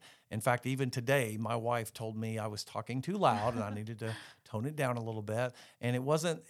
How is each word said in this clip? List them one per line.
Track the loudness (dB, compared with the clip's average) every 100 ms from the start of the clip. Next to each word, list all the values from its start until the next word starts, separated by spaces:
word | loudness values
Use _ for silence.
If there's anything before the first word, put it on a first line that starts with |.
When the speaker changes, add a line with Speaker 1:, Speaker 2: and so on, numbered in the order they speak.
| -16 -20 -8
Speaker 1:
In | 0
fact, | 2 2 2
even | 0 0
today, | 0 2 2 2 -2
my | -2 0
wife | 0 0 -2
told | -6 -6 -4
me | -2 -2
I | -2
was | -4
talking | -6 -6 -4 -4
too | -2 4
loud | 4 6 4
and | 2
I | -2
Speaker 2:
<laughs> |
Speaker 1:
needed | -4 -6 -6
to | -4 -6 -8 -20
tone | -6 -4 -2
it | 0
down | 0 0
a |
little | -2 -4
bit. | -2 0 -2 -4 -20 -4
And | 0 0
it |
wasn't, | 4 2 2 -2 -4